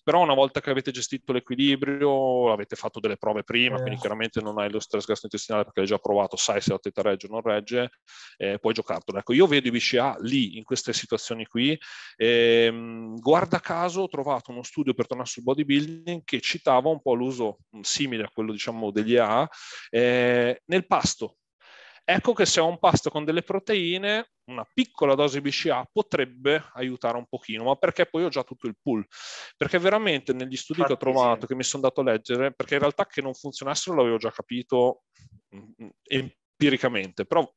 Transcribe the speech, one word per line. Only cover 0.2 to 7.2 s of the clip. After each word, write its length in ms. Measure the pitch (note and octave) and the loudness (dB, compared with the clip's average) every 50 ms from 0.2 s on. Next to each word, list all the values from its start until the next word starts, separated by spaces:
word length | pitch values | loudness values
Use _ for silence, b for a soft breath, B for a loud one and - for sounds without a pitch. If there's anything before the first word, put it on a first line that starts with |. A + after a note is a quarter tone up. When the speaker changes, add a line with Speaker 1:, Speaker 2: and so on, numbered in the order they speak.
Speaker 1:
una 140 | F3 D3+ C3+ | 4 4 6
volta 260 | C3+ C#3 C3+ - D3 | 4 4 4 2 -2
che 80 | - C#3+ | -2 -2
avete 220 | C3 C3 - C#3 | -2 -2 -2 -4
gestito 420 | B2 B2+ A#2 - C#3 C3 _ - | -6 -6 -6 -6 -8 -6 _ -2
l'equilibrio, 1200 | B2 B2+ - - B2 B2+ C#3 C#3 C#3 C3+ C#3 C#3 C#3+ C#3+ C#3+ C#3+ C3+ C3+ C3 C3 B2+ B2 B2 A#2 | -2 -2 -4 -4 -2 0 2 2 2 2 0 -2 0 2 2 2 2 2 2 2 2 2 2 2
avete 240 | G#2+ G2+ G#2 - A#2 | 2 0 -2 -6 -8
fatto 240 | - - A2 - A2+ | -8 -8 -8 -6 -4
delle 160 | G#2 G#2+ G2+ | -2 -2 -2
prove 260 | - - G#2+ G#2+ G#2 | -2 -2 -2 -2 -2
prima, 360 | - - A#2 A#2+ B2 B2 - - | -2 0 0 2 2 2 0 -2
Speaker 2:
Eh. 20 | |
Speaker 1:
quindi 180 | B2+ B2+ - B2+ | -4 -4 -4 -4
chiaramente 440 | - G2+ G#2 A2 A2+ A2+ - A2+ | -4 -4 -4 -4 -4 -4 -4 -4
non 160 | G#2+ G#2+ G#2+ G#2+ | -4 -4 -2 -4
hai 120 | G2+ G#2 | -2 -2
lo 80 | G#2 G#2+ | -4 -6
stress 280 | - - - G2+ - | -6 -4 -4 -2 -2
gastrointestinale 580 | - G#2 - - G#2 - G2+ - - A2 G#2 G2+ | -2 -2 -4 -4 -6 -8 -8 -4 -2 -2 -2 -2
perché 160 | - - G2 | -2 -2 -2
l'hai 80 | G2 F#2+ | 0 0
già 80 | G#2+ | 0
provato, 400 | - - - G2+ G2+ G2 - - | 0 0 2 2 2 2 0 -2
sai 240 | - - - G2+ G#2 | -2 -2 0 0 0
se 120 | - - | 0 0
la 60 | G2 - | -2 -2
teta 220 | - G2+ - G#2+ | -2 -6 -4 -2
regge 260 | F#2+ G#2+ F#2+ F#2+ | 0 0 0 -2